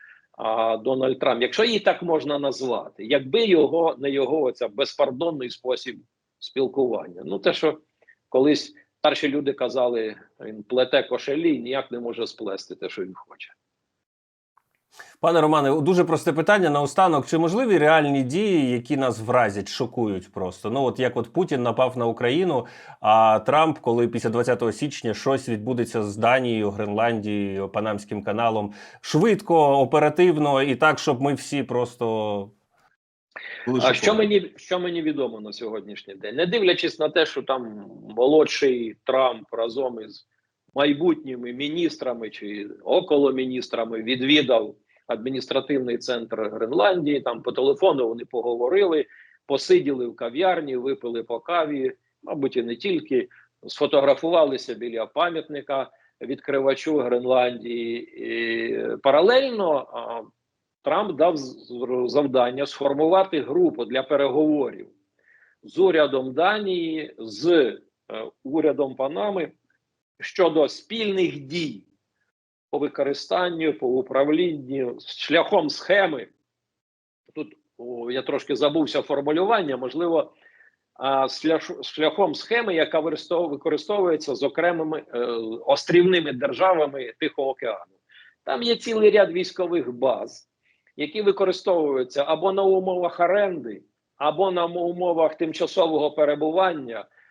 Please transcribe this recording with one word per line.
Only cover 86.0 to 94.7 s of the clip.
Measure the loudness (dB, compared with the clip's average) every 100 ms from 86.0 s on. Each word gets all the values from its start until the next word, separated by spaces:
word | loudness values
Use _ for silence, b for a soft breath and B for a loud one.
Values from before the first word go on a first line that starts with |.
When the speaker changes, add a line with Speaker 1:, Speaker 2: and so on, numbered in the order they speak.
| 6 4 0
Speaker 1:
державами | -2 -4 2 4 4 2 -2 -10 -6
Тихого | -6 -2 -4
океану. | -4 -6 -8 -12 _ _ b b b
Там | -6 -4
є | -2 -2
цілий | -2 4 6
ряд | 6 4
військових | 0 -4 -4 -2 -2 -4
баз, | -2 -2 -2 -6 -14 _ _ _ _ _ -10
які | -8 0
використовуються | 0 2 0 0 0 2 2 0 -2 -2 -2
або | 0 0
на | 2
умовах | 2 2 2 -2 -2 0
оренди, | 2 4 0 -2 -10 -14 _ _ _ _
або | -2 0 0
на | 0
м-, | -2